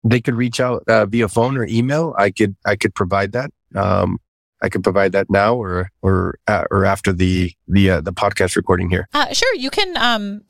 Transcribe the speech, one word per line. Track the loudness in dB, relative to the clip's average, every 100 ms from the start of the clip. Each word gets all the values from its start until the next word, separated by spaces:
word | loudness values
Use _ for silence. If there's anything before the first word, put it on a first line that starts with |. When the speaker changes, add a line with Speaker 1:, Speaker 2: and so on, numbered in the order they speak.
Speaker 1:
They | 2 2
could | 0 -2
reach | -2 -2
out, | -2 -2 2
uh, | 2 2
via | 0 0
phone | 0 0 0
or | -2
email. | 0 0 -2 -2 0
I | 0
could, | 2 -2 0
I | -4 -2
could | -2
provide | -2 -2 0 -2
that. | -4 -8 _ _
Um, | -4 0 2 0 -4 _ _ _ _
I | -4
could | 0
provide | 0 2 2
that | 2 2
now | 2 2
or, | 0 -2 -4 -6 _
or, | 0 0 0 -4 -2
uh, | -2 0
or | 0 2
after | 0 -2
the, | 0 2 2 -2 -6 0
the, | 4 4
uh, | 2
the | -2
podcast | -2 -2 0 0 0
recording | 0 0 0
here. | -2 -2
Speaker 2:
Uh, | -2 -2
sure. | 0 0
You | 0 -4
can, | -2 -4 -2
um, | -2 -2 -4 -10 _